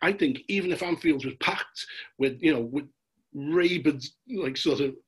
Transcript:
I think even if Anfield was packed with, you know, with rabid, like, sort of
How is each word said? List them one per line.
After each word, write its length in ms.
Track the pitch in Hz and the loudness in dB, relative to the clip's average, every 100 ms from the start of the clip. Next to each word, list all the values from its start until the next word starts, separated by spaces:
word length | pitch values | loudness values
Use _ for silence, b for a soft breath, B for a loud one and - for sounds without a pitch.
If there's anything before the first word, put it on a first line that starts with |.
I 100 | 170 | 0
think 300 | 196 147 123 - | 2 0 0 -2
even 240 | 196 180 | 0 0
if 100 | 165 | -2
Anfield 420 | 175 165 165 139 | -2 0 2 2
was 120 | 135 - | -2 -2
packed 460 | - - - - - B B - | -2 -2 -6 -12 -14 B B -2
with, 220 | 135 123 | -2 2
you 100 | 160 | 2
know, 100 | 131 | 4
with 240 | 117 139 139 _ _ _ _ | 0 -6 -8 _ _ _ _
rabid, 720 | 139 143 175 175 175 147 135 - - - 208 | -8 0 2 2 4 2 0 -8 -18 -10 -4
like, 220 | 131 135 | -4 -2
sort 220 | 156 143 | 0 0
of 160 | 139 - | -2 -4